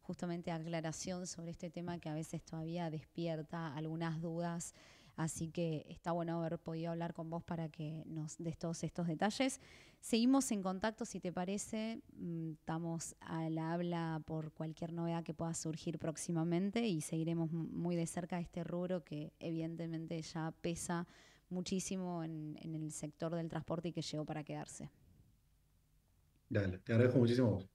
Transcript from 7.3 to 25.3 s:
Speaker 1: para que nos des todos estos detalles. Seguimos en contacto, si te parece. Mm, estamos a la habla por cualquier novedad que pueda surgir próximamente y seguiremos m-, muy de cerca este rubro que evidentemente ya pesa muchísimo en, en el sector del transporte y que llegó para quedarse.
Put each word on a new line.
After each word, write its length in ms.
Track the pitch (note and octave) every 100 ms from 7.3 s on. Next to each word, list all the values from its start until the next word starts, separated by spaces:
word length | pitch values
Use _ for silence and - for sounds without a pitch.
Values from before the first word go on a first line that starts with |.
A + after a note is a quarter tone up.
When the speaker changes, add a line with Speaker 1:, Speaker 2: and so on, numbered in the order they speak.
| E3
Speaker 1:
para 240 | - E3 D#3+
que 360 | - D3+ D#3
nos 320 | - D#3+ D3+ -
des 200 | E3+ -
todos 240 | E3+ E3
estos 240 | D#3+ - F3
detalles. 520 | D#3 G3+ - C4+ - - - - -
Seguimos 520 | - A3+ A#3+ C4+ C4
en 100 | G#3+
contacto, 420 | F#3 F#3 A3 A3
si 160 | A3+ F#3
te 140 | F3+
parece. 680 | E3+ F3+ G3+ - A3 A3 A3+ -
Mm, 380 | - F3 E3 D#3+
estamos 640 | D3+ - D#3+ E3+ E3 - -
a 300 | - E3 D#3+
la 240 | D#3+ D#3+
habla 480 | F3 F3 E3+ E3 D#3+
por 280 | D#3 D#3+ D#3
cualquier 400 | - D#3+ D#3 E3
novedad 300 | E3+ E3+ E3
que 100 | D#3+
pueda 200 | D#3+ E3
surgir 460 | E3 E3 D#3 - D#3+
próximamente 880 | D#3+ D#3 - E3+ E3 E3+ G3 A#3 A#3
y 140 | D#3+
seguiremos 500 | - D#3+ D#3+ E3 D#3+
m-, 160 | E3 D#3
muy 260 | E3 E3+ F3
de 80 |
cerca 340 | E3 - E3+ F3+
este 240 | E3+ F3
rubro 400 | E3 F3 F3+ F3+
que 300 | - D3+ D3+ _
evidentemente 840 | E3+ D#3+ D#3+ E3 E3 D#3+ E3 E3
ya 320 | D#3 E3 D#3+ -
pesa 460 | F3 E3+ - E3+ F3 - - - _
muchísimo 760 | F3+ F3 F#3+ - F#3+ F3+ F3
en, 340 | D#3+ D#3+ D3+ D3+
en 140 | E3
el 160 | D#3 D#3
sector 440 | - D3+ - E3
del 140 | E3+ E3
transporte 400 | D#3+ - E3 E3+
y 20 |
que 100 | D#3+
llegó 220 | - D3+
para 220 | D3+ D#3
quedarse. 440 | D3 D3 D3+ - - - - - -